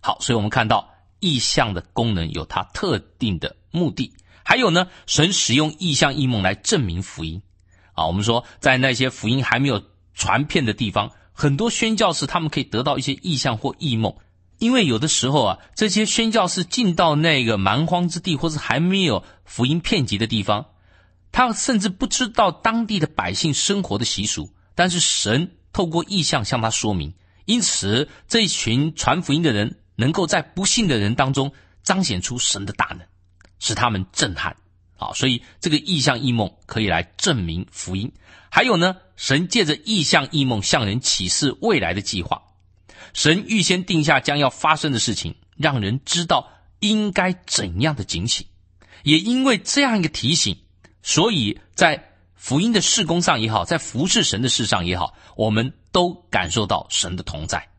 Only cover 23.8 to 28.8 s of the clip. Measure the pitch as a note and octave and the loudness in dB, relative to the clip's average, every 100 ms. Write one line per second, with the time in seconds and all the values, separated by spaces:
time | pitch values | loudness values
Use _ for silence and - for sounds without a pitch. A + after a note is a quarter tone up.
23.8 | - G2+ A#2 - G#2 - - _ _ - | -2 -4 -2 -4 -4 -6 -8 _ _ 0
24.8 | F3+ F3 D#3+ - G#3 G#3 F3+ - _ - | 0 2 0 0 2 0 0 -8 _ -4
25.8 | F3+ E3 E3 G3 D3 C#3+ G#2 B2 A2 - | 0 -2 -2 -2 0 -2 -2 -2 -2 -2
26.8 | G#2+ F#2+ D2+ - _ _ - A#3+ G3 - | -2 -2 -4 -12 _ _ -2 0 0 -2
27.8 | G3 A3+ D3+ - - A#3 G3 - - A#2+ | 0 0 -2 -10 -2 0 0 0 0 0